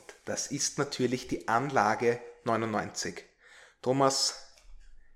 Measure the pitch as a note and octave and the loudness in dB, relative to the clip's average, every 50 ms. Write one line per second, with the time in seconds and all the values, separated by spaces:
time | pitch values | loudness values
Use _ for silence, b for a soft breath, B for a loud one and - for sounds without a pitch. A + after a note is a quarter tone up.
0 | - - - - _ - G#2+ - - - C3+ C3+ - - - - C3+ - - - | -18 -20 -20 -14 _ -8 -6 -6 -6 -6 -4 -4 -4 -2 -2 -2 -2 -2 0 0
1 | B2+ A#2+ B2+ B2 - - - - - G#2 A2+ A#2+ C3+ D3 C3+ A#2 G2+ G#2+ A2 A2 | 0 0 0 -2 -2 -6 -6 -4 0 0 2 2 2 2 2 4 4 4 4 4
2 | A#2+ A#2 A#2+ A#2+ - - - - _ A#2+ A2+ A2 A2+ A2 G#2+ G2+ F2 F2 - - | 2 2 2 2 -6 -14 -20 -6 _ 0 0 0 0 0 -2 -2 -4 -4 -8 -8
3 | - F2+ F2 - - _ _ b b b b b b b b b - B2 C3 C#3 | -8 -6 -8 -10 -16 _ _ b b b b b b b b b -2 0 2 4
4 | C#3 C3 C3 - - - - - - - - - - - - - - - - - | 4 4 4 2 0 0 -2 -6 -14 -20 -20 -20 -20 -20 -20 -18 -18 -20 -20 -20
5 | - - - | -20 -20 -20